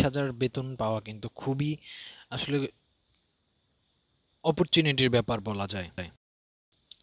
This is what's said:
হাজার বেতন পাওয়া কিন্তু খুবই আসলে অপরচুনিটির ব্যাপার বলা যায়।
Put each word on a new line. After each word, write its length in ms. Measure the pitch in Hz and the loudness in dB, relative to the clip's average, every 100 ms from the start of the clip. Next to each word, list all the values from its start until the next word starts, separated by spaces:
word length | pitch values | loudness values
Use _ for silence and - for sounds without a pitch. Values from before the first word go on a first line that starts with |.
হাজার 280 | 139 135 139 | 4 2 -2
বেতন 440 | 120 127 135 131 131 | 0 -2 0 -6 -2
পাওয়া 240 | 110 110 | 0 0
কিন্তু 260 | 107 107 113 | -4 -10 -12
খুবই 420 | - 135 135 147 151 - - - - - | -6 -2 0 0 -2 -8 -18 -18 -20 -10
আসলে 280 | 120 - 143 135 - _ _ _ _ _ _ _ _ _ _ _ _ _ _ _ _ | -6 -2 -2 -2 -8 _ _ _ _ _ _ _ _ _ _ _ _ _ _ _ _
অপরচুনিটির 640 | 160 156 175 - 156 135 131 | 0 2 4 4 4 4 4
ব্যাপার 280 | 117 110 113 | 4 2 -2
বলা 280 | 101 101 98 | -2 -4 -4
যায়। 220 | 101 87 - 87 - _ _ _ _ _ _ _ - | -6 -8 -8 -10 -14 _ _ _ _ _ _ _ -20